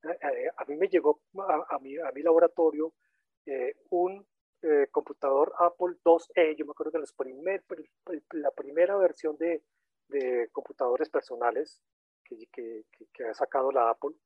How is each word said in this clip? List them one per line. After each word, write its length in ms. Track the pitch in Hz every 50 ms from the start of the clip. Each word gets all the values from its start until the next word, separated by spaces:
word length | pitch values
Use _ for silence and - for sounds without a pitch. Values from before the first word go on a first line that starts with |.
| _
eh, 140 | 156 170 - -
eh, 280 | 147 135 120 127 160 -
a 80 | - 139
mí 100 | - 143
me 120 | 151 180 196
llegó 320 | 190 170 147 147 147 _ _ _ _ 185
a, 280 | 196 196 160 151 170 - -
a 40 | 143
mi, 180 | 131 135 139 151
a 120 | 170 139 127
mi 100 | 139 147
laboratorio, 720 | 170 165 165 175 165 - - 165 160 151 151 151 160 _ _ _ _ _ _ _ _ _ _ _
eh, 300 | - 139 135 123 131 147 _ _ _
un, 360 | - 175 175 180 190 196 196 _ _ _ _ _ _ _ -
eh, 260 | 165 151 143 139 -
computador 640 | _ - 147 - 139 _ - 139 135 135 151 165 - -
Apple 380 | 175 175 175 _ 180 180 175 _ _
dos 260 | 170 165 165 - _ -
E. 200 | - 170 156 156
Yo 80 | 151 151
me 80 | 143 147
acuerdo 200 | - 156 156 151
que 60 | 165
los 140 | 147 - _
primer, 500 | _ 135 131 131 131 151 180 196 190 _ _
el, 200 | 190 160 151 _ _ _ _ - 180
el, 280 | 151 _ _ - 160
la 100 | 147 143
primera 460 | - - 143 135 143 160 175 185 196
versión 400 | 202 190 175 151 _ - 160 151
de, 260 | 147 160 170 170 151 _ _ _ _ _ _ _ _ _ _
de 400 | - 139 131 127 127 123 117 113 _
computadores 560 | - - - - _ 139 123 120 131 151 -
personales 720 | - 147 - - 127 117 120 120 110 123 156 151 - _ _ _ _ _ _ _ _ _ _
que, 220 | - 123 110 113 _ -
que, 320 | - 120 113 113 110 110 _ _
que, 140 | _ 113 _ _
que 120 | _ 127
ha 100 | 113 110
sacado 360 | - 131 - - 139 131 135 131
la 180 | 135 120 113
Apple 220 | 113 _ - 143 156 _ _